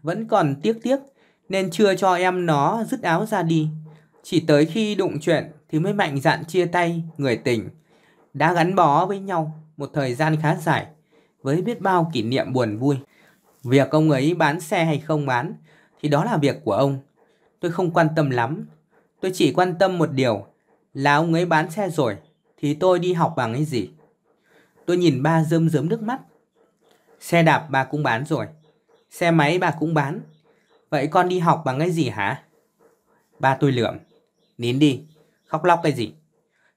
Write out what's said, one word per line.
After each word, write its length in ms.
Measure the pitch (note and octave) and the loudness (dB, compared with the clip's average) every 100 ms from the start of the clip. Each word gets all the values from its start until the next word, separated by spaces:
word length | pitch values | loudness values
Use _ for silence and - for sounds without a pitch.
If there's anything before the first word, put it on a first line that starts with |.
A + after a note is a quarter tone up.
vẫn 260 | D3+ G3 A3+ | -8 -6 0
còn 280 | G#3 D#3 C3+ | 2 2 0
tiếc 160 | G#3 A3+ | -2 -2
tiếc, 160 | A#3+ C4+ - _ _ _ - | -2 -2 -4 _ _ _ -6
nên 220 | F#3+ F#3+ | -4 -2
chưa 240 | D3 G3+ F#3+ | 2 2 4
cho 200 | G3 F3+ | 2 2
em 300 | F#3 F3+ F3 | 2 2 2
nó 380 | D3 D3 A3+ | 2 2 0
dứt 180 | A3 A#3+ | -4 -4
áo 240 | F3 E3 E3+ | 0 0 0
ra 180 | G3+ | -2
đi. 260 | E3 E3 D#3 - - - _ _ | 0 0 0 -4 -14 -20 _ _
Chỉ 160 | - D#3 | -4 -2
tới 260 | E3 D3 D#3+ | 4 4 4
khi 300 | A3 G#3+ G3 | 0 -2 -2
đụng 240 | F#3 D3 | -2 -2
chuyện 320 | F3 D3+ - - _ | -2 -2 -2 -14 _
thì 100 | D#3 | -2
mới 140 | F#3 | 0
mạnh 260 | G#3 E3 C#3 | 0 -2 0
dạn 240 | D#3+ D#3+ E3 | 0 0 0
chia 200 | F#3 E3+ | -2 0
tay 380 | F3 E3+ E3+ E3 - | 0 0 -2 -6 -4
người 200 | C3+ A2+ | -2 0
tình 320 | B2+ A#2 G#2 - _ _ _ _ _ | 0 -2 -4 -14 _ _ _ _ _
đã 200 | C3+ D#3 | 0 2
gắn 220 | E3+ E3+ F#3+ | 2 2 4
bó 300 | D#3+ D3 F#3+ | 4 4 0
với 140 | G3 | -4
nhau 440 | G3 F3 D#3 - - - | -4 -4 -4 -8 -18 -14
một 120 | C#3 | -8
thời 220 | D3+ C3 B2 | -4 -4 0
gian 220 | D#3 D#3 | 0 0
khá 140 | D3+ F3+ | 0 0
dài, 320 | D#3+ B2 - - _ _ _ _ | 0 -2 -2 -14 _ _ _ _
với 200 | C3 D#3+ | -4 -2
biết 200 | F#3 A#3 | -2 -4
bao 300 | F#3+ F3+ E3 | 0 0 0
kỷ 100 | C3 | -2
niệm 300 | A2 C3 - | -2 -2 -2
buồn 240 | B2+ A2+ G#2+ | -2 -2 -2
vui. 200 | C3+ C3+ - _ _ _ _ _ | -2 -2 -6 _ _ _ _ _
Việc 260 | A#2+ C3+ C3 | 0 2 4
ông 220 | D#3 D#3 | 2 2
ấy 220 | C3+ D3 | 2 0
bán 260 | F3 D3+ E3 | 2 0 0
xe 260 | - G3 E3 | -4 -2 0
hay 140 | D3 | -2
không 260 | - D3+ C#3 | -2 -4 -2
bán 280 | B2 D3+ - _ _ _ _ | -2 -4 -8 _ _ _ _
thì 80 | D3 | 0
đó 160 | C#3+ G#3+ | 0 0
là 120 | F3+ | 0
việc 180 | C#3+ - | 0 -2
của 100 | A2 | -2
ông. 260 | G2+ C#3 C3+ - _ _ _ _ _ | 0 0 -2 -10 _ _ _ _ _
Tôi 120 | F3 | -6
không 200 | E3+ F3 | -2 0
quan 160 | F3 D#3 D#3+ | 2 2 2
tâm 140 | C#3+ | 0
lắm. 380 | B2 A#2+ E3+ A3+ _ _ _ _ _ | 0 -2 -6 -12 _ _ _ _ _
Tôi 120 | F#3+ | -6
chỉ 200 | F#3 - | 0 2
quan 220 | F3 F3+ E3+ | 2 0 2
tâm 180 | F#3+ F3+ | 0 2
một 140 | C#3+ | 0
điều 340 | C3 B2+ G#2 - _ _ _ _ | 0 0 -2 -6 _ _ _ _
là 220 | C3+ C#3+ D3 | -2 2 4
ông 180 | E3+ | 4
ấy 120 | E3 F3+ | 0 2
bán 260 | D#3 D#3 | 0 0
xe 180 | G#3+ G3 | -4 -4
rồi 280 | D#3 A#2+ F#2+ - _ _ _ | -2 -2 -4 -12 _ _ _
thì 160 | D3 | -4
tôi 260 | D3+ F#3 F3+ | 0 2 2
đi 140 | F3+ | 0
học 200 | E3+ D#3 - | 0 -2 -2
bằng 160 | A#2 | -2
cái 120 | B2 D#3 | -2 -4
gì. 240 | B2+ F#2 - _ _ _ _ _ _ _ _ - | -4 -6 -10 _ _ _ _ _ _ _ _ -4
Tôi 120 | F3+ | 2
nhìn 260 | F3 B2+ | 2 2
ba 200 | D3 E3 | 2 2
rơm 260 | D#3 E3 E3 | 2 2 2
rớm 200 | C#3+ D#3 | 0 -2
nước 120 | A3+ | -4
mắt. 200 | G#3+ C4 - _ _ _ _ _ _ _ _ _ | -4 -8 -12 _ _ _ _ _ _ _ _ _
"Xe 240 | - E3+ | -2 4
đạp 240 | E3 C3 - | 4 4 2
bà 140 | C3+ | -2
cũng 200 | C3 D3 | -2 -2
bán 220 | C#3 A2+ D3+ | -2 -2 -2
rồi, 220 | C#3+ G#2 - _ _ _ _ _ | -4 -6 -12 _ _ _ _ _
xe 220 | - E3+ | -2 2
máy 280 | E3 D3 F3+ | 4 4 2
bà 120 | F3+ | -2
cũng 220 | - D#3+ | -2 -2
bán. 280 | D#3 C#3 G3 - _ _ _ _ _ _ | 0 -2 -6 -14 _ _ _ _ _ _
Vậy 180 | D3 C#3+ | -4 0
con 220 | F3+ F3+ | 2 2
đi 100 | F#3 | 2
học 220 | E3+ C#3+ C#3 | 2 0 -2
bằng 140 | B2+ | -2
cái 120 | F3 | -2
gì 180 | E3 B2+ | 0 -2
hả?" 340 | G#2 G2+ C3+ - _ _ _ _ _ _ _ _ - | -2 -4 -6 -10 _ _ _ _ _ _ _ _ -2
Ba 160 | C3+ C3+ | 0 2
tôi 160 | C#3+ | 0
lườm. 260 | B2 A2 - - _ _ _ _ - | 0 -2 -4 -14 _ _ _ _ -6
"Nín 220 | A#2+ C3+ | -4 2
đi, 260 | D3+ B2 - _ _ _ _ | 2 2 -6 _ _ _ _
khóc 180 | D#3 | -2
lóc 160 | F3 E3+ | 2 2
cái 80 | E3+ | 0
gì? 220 | A#2+ G#2 - _ _ _ _ _ | -2 -6 -10 _ _ _ _ _